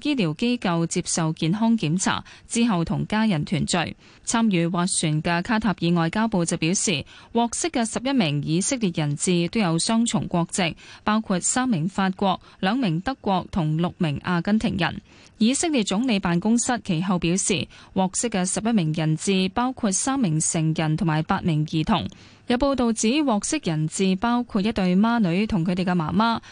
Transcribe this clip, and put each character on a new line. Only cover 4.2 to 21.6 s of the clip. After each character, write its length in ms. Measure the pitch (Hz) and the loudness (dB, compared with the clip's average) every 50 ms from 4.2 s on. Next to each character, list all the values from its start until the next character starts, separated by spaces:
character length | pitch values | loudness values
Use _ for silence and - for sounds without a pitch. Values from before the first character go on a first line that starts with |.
| - - | -6 -2
參 180 | - 226 226 220 | 0 2 2 4
與 160 | 185 165 170 | 2 2 2
斡 200 | 170 180 175 175 | 0 0 0 0
旋 340 | 190 - - - 156 151 151 | 0 0 0 0 0 0 0
嘅 200 | 160 175 170 170 | 0 0 0 0
卡 180 | 175 - 226 220 | 0 0 0 0
塔 160 | 226 220 170 - | 0 0 0 0
爾 120 | 170 170 175 | 0 2 2
外 160 | 170 165 165 | 2 2 0
交 160 | - 214 220 226 | 0 0 0 0
部 160 | - 180 170 | 0 0 0
就 100 | - 180 | 0 -2
表 180 | - 160 160 190 | 0 0 0 0
示， 300 | - - 220 165 135 - - - - - - - | 0 0 -2 -2 -2 -4 -8 -14 -20 -12 -4 -2
獲 160 | 233 233 233 | 0 0 0
釋 200 | - - - 339 | -2 -4 -4 -2
嘅 160 | - 262 226 | -2 -2 -2
十 140 | - - - | -2 -4 -4
一 120 | 233 269 277 | -2 0 0
名 280 | 254 180 147 143 143 | 2 2 2 0 -2
以 200 | 143 147 156 175 | 0 0 0 0
色 160 | 190 - 277 | 0 -2 -2
列 120 | 240 226 180 170 | -2 -2 -2 -2
人 220 | 165 151 147 143 | -2 -2 -2 -2
質 320 | - - 185 180 175 170 175 | -2 0 0 0 2 0 0
都 100 | - 233 | 0 0
有 180 | 202 170 160 | 0 2 0
雙 280 | 165 - - 226 226 233 | 0 0 2 2 2 2
重 200 | 233 - 147 - - | 2 0 -2 -2 0
國 180 | - 170 165 - | 0 0 -2 -2
籍， 240 | - - 180 165 - - - - - - - | -2 -2 -2 -2 -4 -8 -14 -20 -20 -8 -2
包 160 | - 214 220 | 0 0 0
括 180 | 220 - 190 170 | 0 0 -2 -2
三 260 | - - - 254 262 | 0 0 0 0 0
名 220 | 262 214 147 156 190 | 2 0 0 0 -2
法 200 | - 208 190 190 | 0 0 0 0
國、 280 | 185 - 208 190 - - - - - - | 0 0 0 0 0 -2 -6 -14 -8 -4
兩 160 | 190 185 226 | -2 0 0
名 200 | 277 247 180 156 165 | 0 0 0 0 -2
德 120 | - 262 269 - | -2 -4 -6 -4
國 260 | - 208 190 180 - - | -2 -2 0 -2 -2 -2
同 240 | - 196 156 156 156 | -2 -2 0 0 0
六 180 | 160 175 175 - | 0 0 -2 -2
名 200 | - 180 151 139 - - | -2 -2 -2 -2 -4 -2
阿 160 | - 180 170 | -2 -2 0
根 180 | 170 202 214 | 0 2 0
廷 200 | 220 240 - 190 | 0 0 0 0
人。 240 | 190 165 - - - - - - - - - - | 0 -2 -2 -2 -6 -14 -16 -20 -20 -20 -12 -2
以 160 | - 214 233 277 | 0 2 2 2
色 140 | - 349 | 2 0
列 160 | 339 302 247 202 | 0 0 0 0
總 240 | - 196 202 262 | 0 0 0 0
理 100 | 262 214 | 0 0
辦 220 | 196 - 180 170 175 | 0 0 0 0 0
公 180 | 175 214 233 | 2 2 2
室 220 | 240 - - 247 226 - | 2 2 0 -2 -2 -2
其 160 | - 170 156 | -2 -2 -2
後 180 | 185 196 180 175 | 0 0 0 0
表 160 | - 165 180 | 2 0 0
示， 320 | 196 - - 196 147 - - - - - - - | 0 0 0 -2 -2 -4 -6 -10 -16 -16 -6 -2
獲 160 | 190 185 185 - | -2 -2 0 -2
釋 160 | - - 233 | -4 -4 -2
嘅 160 | - 185 180 | -2 -2 -2
十 160 | 180 - 202 | -2 -2 -2
一 100 | 214 233 | 0 0
名 220 | 233 202 160 156 151 | 2 2 2 0 0
人 240 | 160 156 156 156 | 0 0 0 0
質 320 | 160 - 202 196 185 185 185 | 0 0 0 2 2 2 0
包 200 | - 247 247 262 262 | 0 -2 -2 -2 -2
括 180 | - - 196 | -2 -2 -2
三 260 | 190 - - 277 262 | -2 -2 -2 -2 0
名 220 | 285 240 165 156 156 | 0 0 2 2 0
成 340 | - - - 165 156 160 156 | 0 0 0 0 0 0 0
人 220 | 165 160 156 156 | 0 0 0 0
同 100 | 156 202 | 0 0
埋 160 | 165 151 156 160 | 2 0 0 0
八 180 | - 196 - | 0 -2 0
名 240 | - 175 156 151 | 0 0 0 0